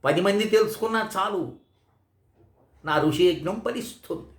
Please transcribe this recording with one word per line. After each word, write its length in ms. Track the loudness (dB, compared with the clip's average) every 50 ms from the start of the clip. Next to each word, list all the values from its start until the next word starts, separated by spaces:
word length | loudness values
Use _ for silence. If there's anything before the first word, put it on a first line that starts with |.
| 2
పది 160 | 2 2 4
మంది 240 | 2 2 2 2 2
తెలుసుకున్నా 640 | 4 4 4 4 2 0 -4 -4 -2 -2 -2 -2 -2 -2
చాలు, 420 | -2 -2 -2 -2 -4 -6 -6 -10 -18 _ _ _ _ _ _ _ _ _ _ _ _ _ _ _ _ _ _ _ _ _ _ _ _ -6
నా 180 | -2 0 2
ఋషి 260 | 2 2 2 4 4 2
యజ్ఞం 340 | 2 2 -4 -4 -6 -4 -6
ఫలిస్తుంది. 640 | -6 -6 -6 -8 -10 -12 -18 -12 -10 -10 -10 -10 -16 -20